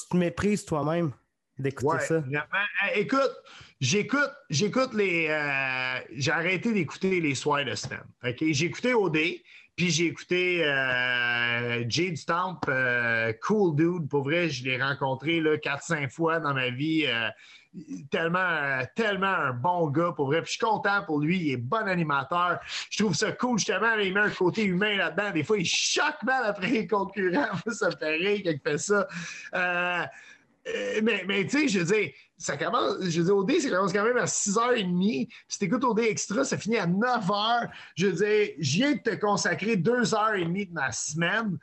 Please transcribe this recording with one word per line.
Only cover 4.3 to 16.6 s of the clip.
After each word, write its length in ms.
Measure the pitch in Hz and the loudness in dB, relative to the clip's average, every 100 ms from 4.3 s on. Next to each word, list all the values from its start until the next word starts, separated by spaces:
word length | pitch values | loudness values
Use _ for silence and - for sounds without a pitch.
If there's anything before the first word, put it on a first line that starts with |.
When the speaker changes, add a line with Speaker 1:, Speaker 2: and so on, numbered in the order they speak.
| - - | -4 -6
Speaker 2:
j'écoute 440 | 143 208 247 262 214 | -2 0 2 0 0
les, 320 | 190 170 156 | 0 2 0
euh, 680 | 156 147 135 135 127 127 127 - 127 | 0 0 0 -2 -2 -2 -4 -8 -4
j'ai 160 | 139 | -2
arrêté 420 | 156 170 180 233 | 0 0 -2 0
d'écouter 460 | 208 143 - 190 185 | 0 -2 -2 -2 0
les 140 | 151 131 | 0 0
soirs 280 | 147 143 | 0 0
de 120 | 127 104 | 0 -6
semaine. 280 | - - - - | -8 -10 -14 -8
OK ? 140 | 123 123 | -6 -2
J'ai 240 | 156 139 165 | 0 2 0
écouté 300 | - 247 240 | 0 0 2
O 120 | 185 | 2
D, 340 | 156 165 - - - - - | 2 0 -4 -12 -20 -14 -2
puis 160 | 175 | 0
j'ai 140 | 156 170 | 2 0
écouté, 580 | - - 180 180 175 151 | -2 -2 0 2 2 2
euh, 1160 | 139 131 123 123 123 120 120 120 120 120 120 117 | 2 2 2 2 2 2 2 2 0 0 -2 -2
Jay 220 | 123 185 | 0 0
du 160 | 156 - | -2 -2
Temple, 460 | 170 185 170 - | -2 -2 -4 -2
euh, 600 | 131 127 123 117 113 113 110 - | 0 2 2 2 2 0 -2 0
cool 300 | 214 180 147 | 2 4 4
dude. 340 | 165 180 143 | 2 0 -2
Pour 140 | 143 | -2
vrai, 260 | 135 170 165 | 0 0 0
je 140 | 127 | -2
l'ai 180 | 131 127 | -4 -2
rencontré, 600 | 135 135 135 131 143 165 | -2 -2 -2 -2 -2 0
là, 160 | 156 151 | 2 2
quatre, 240 | 147 143 | 0 -6
cinq 260 | - 156 135 | -2 -2 -2
fois 280 | - 165 165 | 0 0 2
dans 160 | 151 | 0
ma 140 | 135 | 0